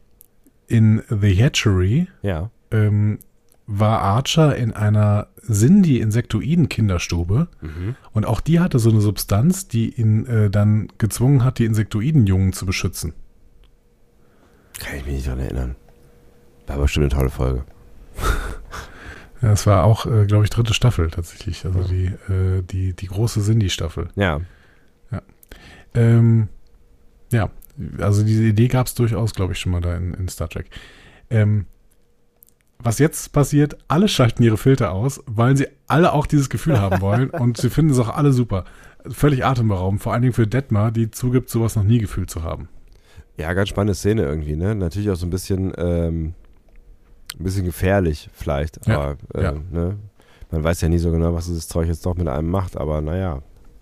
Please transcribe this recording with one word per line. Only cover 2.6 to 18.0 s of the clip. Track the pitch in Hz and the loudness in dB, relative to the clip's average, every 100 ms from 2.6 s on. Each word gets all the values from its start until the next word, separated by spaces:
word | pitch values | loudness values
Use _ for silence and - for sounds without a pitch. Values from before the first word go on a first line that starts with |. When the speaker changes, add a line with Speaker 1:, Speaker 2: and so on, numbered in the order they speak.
| - | -4
Speaker 1:
ähm, | 110 104 104 107 104 - _ _ _ - | 0 2 2 0 -2 -10 _ _ _ -8
war | 98 107 110 | 0 0 2
Archer | 98 110 - 160 151 - | 0 0 0 2 2 2
in | 113 | -2
einer | - 107 107 104 104 - - | 0 2 4 4 2 -2 -10
Sindhi-Insektoiden-Kinderstube. | - 101 120 202 175 120 107 110 - 110 110 175 160 - 107 85 - 87 85 117 170 - | -4 2 6 6 6 2 0 -2 -2 -4 0 0 0 0 0 0 -2 -4 0 -2 -2 -6
Speaker 2:
Mhm. | 78 78 95 131 - | -14 -10 -10 -10 -6
Speaker 1:
Und | 110 - | -4 -2
auch | 110 | -2
die | - 165 | 2 2
hatte | 180 131 | 2 2
so | 113 | 4
eine | 110 | 4
Substanz, | 104 98 - 101 151 180 - | 2 -2 -2 2 2 0 -2
die | 113 110 - | -4 -2 0
ihn, | 110 110 123 | 0 2 0
äh, | 113 107 | 0 2
dann | 104 104 107 - - | 2 2 2 -2 -4
gezwungen | 104 - 123 139 | -4 0 2 4
hat, | 127 - | 2 0
die | |
Insektoiden-Jungen | 113 110 104 107 123 156 101 95 95 | 0 0 -2 -2 0 4 4 4 0
zu | - 95 | -2 -4
beschützen. | - 92 - - - - _ - - - _ _ _ _ _ _ _ _ _ _ - | -4 -4 -6 -10 -10 -18 _ -20 -20 -20 _ _ _ _ _ _ _ _ _ _ -14
Speaker 2:
Kann | - 71 | -12 -10
ich | 67 | -8
mich | 67 | -6
nicht | 65 | -6
dran | 64 | -6
erinnern. | 60 60 64 - - _ - _ - _ _ _ - | -6 -6 -6 -8 -18 _ -20 _ -20 _ _ _ -10
War | 69 | -2
bestimmt | 71 80 | 0 2
eine | 71 | 0
tolle | 67 65 | 2 0
Folge. | - 64 64 - - - - | 0 -2 -4 -8 -16 -20 -20